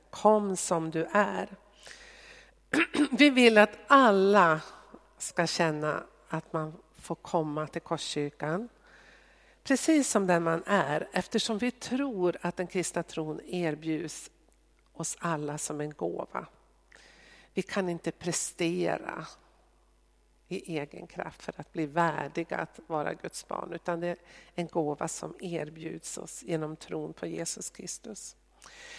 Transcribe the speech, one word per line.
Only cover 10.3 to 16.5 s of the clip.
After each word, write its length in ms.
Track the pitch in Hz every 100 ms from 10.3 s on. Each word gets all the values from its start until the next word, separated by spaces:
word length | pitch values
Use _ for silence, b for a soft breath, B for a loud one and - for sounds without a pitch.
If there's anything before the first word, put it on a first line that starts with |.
| 170
man 200 | 165 165 -
är, 420 | 196 139 151 -
eftersom 460 | 185 - 220 - 208
vi 140 | 240
tror 680 | - - 262 277 202 180 -
att 160 | 175 180
den 100 | 175
kristna 360 | 185 170 175
tron 380 | 165 - 156 151 -
erbjuds 840 | 180 165 151 160 156 165 - - _ _ _ _ _ _
oss 240 | - 165 -
alla 380 | 170 151 147 151
som 240 | - 151
en 120 | 151
gåva. 540 | - 170 170 - - -